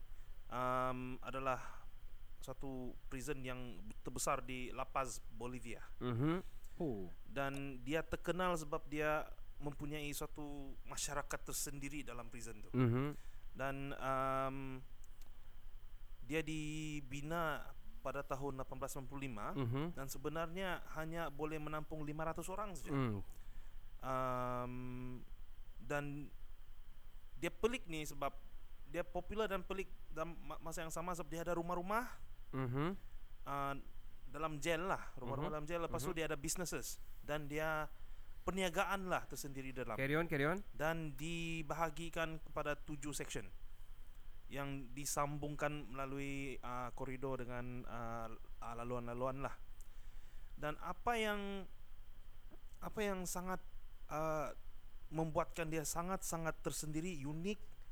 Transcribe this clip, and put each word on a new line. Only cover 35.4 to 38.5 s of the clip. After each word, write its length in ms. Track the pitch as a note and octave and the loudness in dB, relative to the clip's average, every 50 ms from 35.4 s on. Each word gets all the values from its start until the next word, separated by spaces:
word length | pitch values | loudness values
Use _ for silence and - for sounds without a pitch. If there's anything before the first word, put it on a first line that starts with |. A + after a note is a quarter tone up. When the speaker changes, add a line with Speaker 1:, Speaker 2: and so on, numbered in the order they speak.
| D3+ | 2
Speaker 2:
Mhm. 100 | F3 D3+ | 0 0
Speaker 1:
dalam 120 | D3+ D3+ | 0 0
jail. 140 | D3+ E3+ E3+ | 0 2 2
Lepas 180 | E3 D#3+ D#3+ E3 | 2 2 2 2
tu 60 | C3+ | 2
Speaker 2:
Mhm. 100 | E3 F3 | 2 2
Speaker 1:
dia 80 | E3 D#3+ | 2 2
ada 120 | D3+ D#3 | 2 2
businesses 500 | C#3+ C#3 E3 - F#3 F3 - E3+ C3+ A2+ - - - - - - - | 2 2 0 2 2 2 2 0 0 0 -2 -2 -4 -4 -4 -4 -4
dan 240 | - - D3 D3+ D3 | -2 0 0 0 0
dia 420 | C#3 D3 D#3 D#3 D#3+ D#3 D#3 D3+ - - - - - - - - - - - - F#3 | 0 2 2 4 4 4 2 2 0 -2 -4 -4 -4 -4 -4 -4 -4 -4 0 0 2